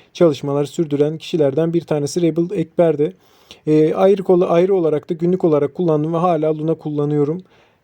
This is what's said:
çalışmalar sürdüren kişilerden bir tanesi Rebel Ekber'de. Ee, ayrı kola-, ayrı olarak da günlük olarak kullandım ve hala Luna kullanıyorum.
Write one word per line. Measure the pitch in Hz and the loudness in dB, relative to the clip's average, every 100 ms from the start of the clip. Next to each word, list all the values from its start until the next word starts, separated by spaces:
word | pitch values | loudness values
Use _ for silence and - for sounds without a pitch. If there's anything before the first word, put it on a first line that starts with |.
| _ | _
çalışmalar | - 170 135 143 143 | 2 2 2 -4 -2
sürdüren | 143 - 156 143 147 160 | -4 -4 -2 0 0 -2
kişilerden | - 165 139 139 165 | -4 0 0 2 0
bir | 165 | -2
tanesi | - 151 143 180 | -2 -4 -2 -2
Rebel | 170 160 175 202 | 0 0 -4 -4
Ekber'de. | 160 - 165 147 156 - _ _ - - 151 | -4 0 2 2 -2 -4 _ _ -20 -10 0
Ee, | 156 156 | 2 2
ayrı | 190 190 196 | 2 2 2
kola-, | 180 180 190 | 2 2 2
ayrı | 170 190 | 2 2
olarak | 190 156 151 - | 0 0 -2 -4
da | |
günlük | 170 170 185 | -4 -2 0
olarak | 175 147 143 | 2 2 0
kullandım | - 170 151 156 | -2 0 0 0
ve | 165 | 0
hala | 180 160 156 156 | 0 0 0 -2
Luna | 160 | -4
kullanıyorum. | 160 156 147 147 147 143 180 - _ _ _ | -4 -4 -4 -2 0 0 -4 -10 _ _ _